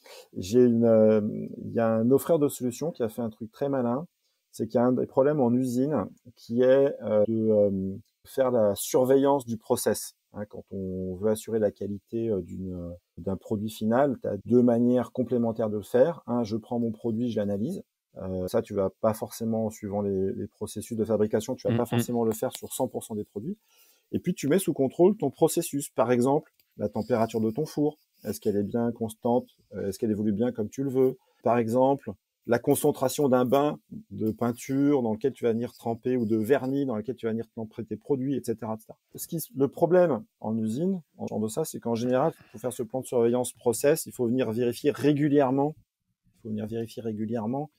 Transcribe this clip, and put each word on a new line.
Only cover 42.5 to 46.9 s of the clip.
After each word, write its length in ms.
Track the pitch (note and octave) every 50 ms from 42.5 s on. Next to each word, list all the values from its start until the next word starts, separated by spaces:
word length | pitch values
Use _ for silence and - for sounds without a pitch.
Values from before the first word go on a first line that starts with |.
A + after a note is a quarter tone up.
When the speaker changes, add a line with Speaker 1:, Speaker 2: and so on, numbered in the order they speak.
Speaker 1:
pour 100 | - A2
faire 140 | - B2+ A2+
ce 80 | -
plan 180 | B2 - - C3
de 60 | B2
surveillance 480 | - - B2 A#2 A#2 A#2+ B2 B2 - -
process, 500 | _ - A#2+ A2+ - - C#3+ D#3+ D#3 -
il 80 | -
faut 140 | - - B2
venir 240 | A2+ A#2+ C3 B2+ A2+
vérifier 400 | A2 A#2 B2 A#2+ A#2+ - - D3
régulièrement, 840 | C3 - B2 C#3+ D3+ C#3 D3+ D3+ C#3 D3 C#3 B2 C3 C#3 C#3 D3+ D#3+ _ _ _ _ _ _ _ _ _ _
il 160 | _ _ _
faut 60 | - A#2
venir 160 | G#2+ G#2+ A2
vérifier 340 | G#2+ A2+ A2+ A2+ A2